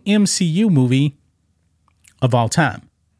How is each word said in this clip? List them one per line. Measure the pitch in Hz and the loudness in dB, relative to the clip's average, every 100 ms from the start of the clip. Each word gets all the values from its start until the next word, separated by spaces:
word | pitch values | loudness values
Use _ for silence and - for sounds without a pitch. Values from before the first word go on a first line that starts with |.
| - | 0
M | 208 196 | 0 0
C | - 175 | 0 -2
U | 165 220 | 0 2
movie | 151 127 131 147 - _ _ _ _ _ _ _ _ _ _ | 2 2 0 -2 -4 _ _ _ _ _ _ _ _ _ _
of | 127 123 | -2 0
all | 113 | 0
time. | - 147 - - _ _ | 0 -2 -4 -18 _ _